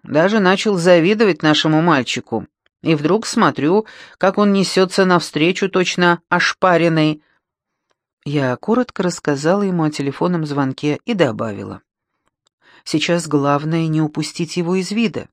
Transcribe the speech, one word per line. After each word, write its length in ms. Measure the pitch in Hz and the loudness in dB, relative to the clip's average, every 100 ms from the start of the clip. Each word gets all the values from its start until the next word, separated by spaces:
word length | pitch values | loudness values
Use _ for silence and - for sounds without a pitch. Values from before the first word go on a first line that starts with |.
Даже 380 | - 143 180 220 | -2 0 2 2
начал 360 | 185 190 220 190 | 2 2 0 0
завидовать 640 | 175 175 165 220 214 156 | 4 4 4 2 2 2
нашему 380 | 156 151 160 156 | 0 2 2 2
мальчику. 680 | 170 143 120 - - 113 - _ _ _ | 2 2 0 -8 -6 -8 -8 _ _ _
И 140 | - | -2
вдруг 320 | 156 151 214 - | 0 2 0 -2
смотрю, 580 | 233 170 190 143 202 220 - - - | 0 0 2 0 0 -2 -18 -20 -2
как 220 | 190 190 | -2 2
он 120 | 208 | 2
несётся 540 | 196 180 - 185 - | 2 0 0 0 2
навстречу, 640 | 185 175 - 147 165 185 196 | 2 2 0 -2 -2 0 -2
точно 520 | 185 180 - 175 175 _ | 0 -2 0 0 0 _
ошпаренный". 920 | 175 - - 185 170 170 160 156 151 _ _ _ _ _ _ _ _ _ _ | -2 -2 0 2 4 2 2 0 -2 _ _ _ _ _ _ _ _ _ _
Я 320 | 143 147 131 | -4 -2 -2
коротко 480 | 123 - 240 247 - | -2 -2 -2 -2 -4
рассказала 580 | 185 - - 139 156 196 | -4 -2 -4 -2 0 0
ему 220 | 196 180 | 0 0
о 80 | 156 | -2
телефонном 560 | 151 139 131 175 175 151 | -2 -6 -2 -2 -2 -2
звонке 500 | 139 135 127 147 143 | -2 -4 -2 -4 -4
и 80 | - | -4
добавила: 680 | 214 143 110 113 101 101 98 _ _ _ _ _ _ _ _ _ _ | 0 0 0 -8 -8 -12 -14 _ _ _ _ _ _ _ _ _ _
"Сейчас 440 | - 156 - 170 165 | -6 -4 0 -2 0
главное 600 | 143 139 143 156 165 160 | -2 0 0 0 -2 0
не 140 | 156 | 0
упустить 560 | 151 160 156 - 165 180 | -2 -4 -8 -6 -6 -4
его 180 | 170 | -2
из 140 | 190 180 | -2 -2
вида". 380 | 208 220 123 - | -2 -2 -4 -12